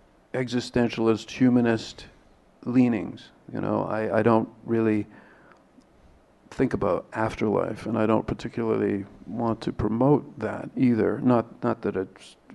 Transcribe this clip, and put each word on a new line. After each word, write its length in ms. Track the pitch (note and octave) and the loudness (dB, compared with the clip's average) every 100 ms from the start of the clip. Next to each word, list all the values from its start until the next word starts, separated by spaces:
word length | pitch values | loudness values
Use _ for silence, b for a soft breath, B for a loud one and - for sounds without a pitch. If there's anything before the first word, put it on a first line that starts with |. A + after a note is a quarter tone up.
| _ _ _ B2+ | _ _ _ -6
existentialist, 960 | B2 B2 A#2+ B2+ A#2+ A2+ A2+ G#2+ - | -4 -4 -2 0 0 2 2 0 -2
humanist 760 | - B2+ B2 A#2 A2+ - - - - _ _ _ _ - | 2 4 4 4 0 -4 -16 -20 -20 _ _ _ _ -2
leanings. 640 | B2 B2 B2 C3+ A2+ - _ - | 2 4 2 -4 -12 -20 _ -12
You 100 | - | -6
know, 240 | G2+ G#2 G2+ | -2 -2 -2
I, 340 | G#2+ A2 G#2 | -4 -2 2
I 20 | |
don't 260 | A2+ A2+ A2+ - - | 4 4 2 -6 -4
really 420 | A#2 A2 G#2+ G2+ b b b b b _ _ _ _ - _ _ _ _ | 0 2 0 -2 b b b b b _ _ _ _ -20 _ _ _ _
think 240 | - C3 G#2+ | -4 -2 0
about 320 | G2 E2+ - | 0 -2 -4
afterlife, 760 | - A2 - A2 G2+ F2 G#2 A2 | -4 -4 -2 0 0 -2 -6 -6
and 100 | A2+ | -2
I 80 | G#2+ | 2
don't 220 | A2 - | 2 0
particularly 760 | - A#2 - A2+ A2 G#2 G2+ F#2+ - - | -6 -8 -6 -2 0 0 -4 -6 -14 -12
want 360 | G#2 A#2 A2 | -6 -4 -4
to 120 | - | -4
promote 640 | - G2+ A2 C3 C#3+ - - | -4 -2 2 4 2 0 -8
that 320 | G#2 G#2 - - | -8 -8 -8 0
either. 420 | B2+ A2+ F#2 G#2+ | 2 4 2 2
Not, 400 | B2+ B2 A2+ - | 2 2 0 -4
not 180 | A#2+ A#2 | -4 -4
that 140 | - G2 | -4 -4
it's 400 | F#2+ - - - - | -6 -10 -20 -20 -20